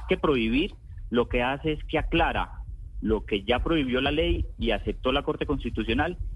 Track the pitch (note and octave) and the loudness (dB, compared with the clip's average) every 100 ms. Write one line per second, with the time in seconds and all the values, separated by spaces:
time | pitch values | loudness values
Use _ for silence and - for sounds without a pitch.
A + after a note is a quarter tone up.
0 | - F3+ E3+ C3 A2+ C3 G3 - - - | 0 2 4 4 4 2 0 -6 -14 -12
1 | - A#2+ A#2 B2 B2 C#3 D#3 D3+ - D3+ | 0 2 2 2 0 0 -2 -2 -2 -2
2 | C#3+ E3 D3+ G#2+ F2+ - - - - - | 2 2 2 2 -4 -6 -10 -10 -10 -4
3 | G#2+ G#2+ - G#2 G2+ B2 D#3 E3+ C3 B2+ | 0 0 0 -2 2 2 4 2 2 0
4 | C#3 D3 F3 E3+ - - A2+ G2+ A2 - | 2 2 2 0 -2 -2 0 0 -2 -2
5 | B2+ C#3 C#3+ D3 D3+ C#3 - - A2 C3 | 0 2 0 -2 0 -2 -2 -2 0 2
6 | E3 F3+ - | 0 -2 -4